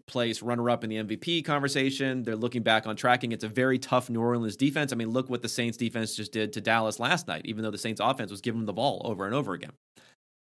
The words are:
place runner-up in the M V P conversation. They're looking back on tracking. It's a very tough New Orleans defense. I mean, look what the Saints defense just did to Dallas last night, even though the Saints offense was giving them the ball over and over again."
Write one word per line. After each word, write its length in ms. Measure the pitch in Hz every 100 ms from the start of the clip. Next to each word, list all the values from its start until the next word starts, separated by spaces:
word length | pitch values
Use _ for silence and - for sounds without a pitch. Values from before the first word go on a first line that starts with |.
| -
place 340 | 127 117 110
runner-up 440 | 117 120 120 117
in 60 | 113
the 60 | 110
M 120 | 107
V 80 | 107
P 260 | 170 170
conversation. 800 | 160 143 139 139 135 135 131 127
They're 140 | 113 110
looking 260 | 120 123
back 240 | 113 110 110
on 80 |
tracking. 380 | 104 123 123 117
It's 100 | 110
a 60 | 110
very 320 | 127 131 131
tough 280 | - 127 120
New 120 | 113
Orleans 360 | 117 120 110 104
defense. 360 | 139 151 143
I 20 |
mean, 160 | 117 110
look 180 | 127 127
what 140 | 120
the 60 | 113
Saints 280 | - 117 -
defense 380 | 117 117 110
just 160 | - 104
did 220 | 110 107
to 80 | 107
Dallas 400 | 113 113 110 110
last 260 | 127 170 -
night, 160 | 80 -
even 180 | 110
though 80 | 110
the 60 | 104
Saints 220 | 113 104
offense 280 | 113 131 101
was 100 | 101
giving 200 | 120 113
them 60 | 107
the 60 |
ball 300 | 98 135 98
over 220 | 117 95 98
and 80 |
over 200 | 139 107
again." 180 | 90 - - _ - - _ _ _ _